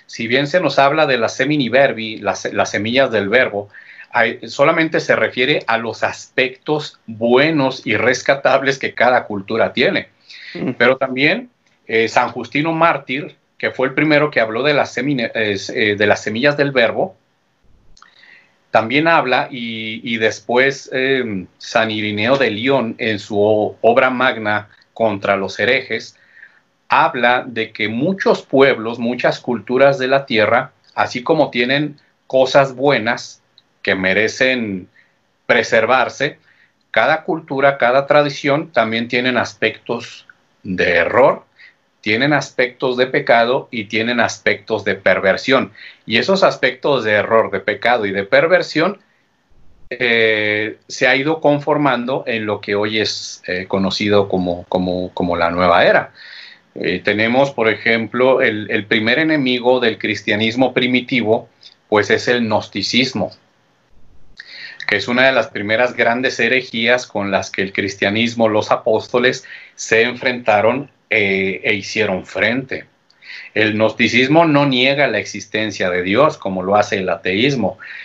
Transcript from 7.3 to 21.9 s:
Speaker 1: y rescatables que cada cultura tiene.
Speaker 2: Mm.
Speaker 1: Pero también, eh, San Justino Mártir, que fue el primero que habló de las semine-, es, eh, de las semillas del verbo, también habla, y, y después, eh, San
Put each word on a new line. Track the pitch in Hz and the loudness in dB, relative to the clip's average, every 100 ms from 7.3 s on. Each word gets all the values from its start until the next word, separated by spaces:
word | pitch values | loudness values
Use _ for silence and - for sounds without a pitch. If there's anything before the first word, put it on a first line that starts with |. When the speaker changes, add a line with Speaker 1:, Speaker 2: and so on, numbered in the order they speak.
| 123 156 156 131 127 110 | 4 4 2 0 -2 -4
Speaker 1:
y | - | 0
rescatables | 113 123 - 139 127 135 139 135 | 0 0 0 0 2 2 0 -2
que | - | -4
cada | - 117 123 | 0 2 2
cultura | - 101 95 110 95 | 0 -8 -4 -2 0
tiene. | 117 160 139 - _ - - - | 2 0 0 -6 _ -20 -20 -16
Speaker 2:
Mm. | - - | -8 -4
Speaker 1:
Pero | 123 120 131 | 2 2 2
también, | 131 131 147 220 254 _ _ _ - | -2 0 0 0 -6 _ _ _ -2
eh, | 113 110 | 0 2
San | 123 120 | 0 0
Justino | 123 113 143 160 | -4 -6 -2 -2
Mártir, | 160 165 143 - 131 160 - _ - | 2 0 0 -4 -8 -10 -16 _ -6
que | 110 | -4
fue | - 135 | 0 -2
el | |
primero | 143 156 147 147 | 2 2 4 2
que | 127 | 0
habló | 110 113 | 0 0
de | 147 | 0
las | 143 107 - | 2 0 -2
semine-, | 139 131 - | -2 -2 -2
es, | 117 107 98 - | -2 -2 -2 -4
eh, | 127 107 104 | -2 0 2
de | 104 | 2
las | 98 | 2
semillas | 110 110 143 143 | -2 0 0 2
del | 143 | 0
verbo, | 131 110 110 190 - _ _ _ _ _ _ _ - _ _ - - _ _ _ | 2 2 0 -4 -8 _ _ _ _ _ _ _ -20 _ _ -20 -20 _ _ _
también | 113 113 139 165 | 0 2 2 2
habla, | 160 127 127 143 | 2 2 0 -2
y, | 127 117 113 110 110 | -8 -8 -8 -8 -8
y | 123 113 | -6 -2
después, | 110 101 - 120 139 139 - | 0 -2 -2 2 2 0 -6
eh, | 131 131 135 117 95 85 _ | -4 0 0 -2 -6 -10 _
San | - 117 113 | -4 0 0